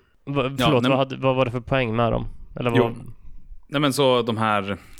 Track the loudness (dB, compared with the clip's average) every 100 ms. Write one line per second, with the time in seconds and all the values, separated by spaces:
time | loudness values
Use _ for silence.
0 | _ _ -4 -2 -2 2 4 4 4 2
1 | 0 0 0 2 0 -2 -2 -2 0 0
2 | 0 0 -4 -10 -12 -6 0 2 2 -2
3 | -12 -14 -14 -16 -16 -18 -6 0 0 2
4 | 4 4 2 0 2 0 0 -6 -8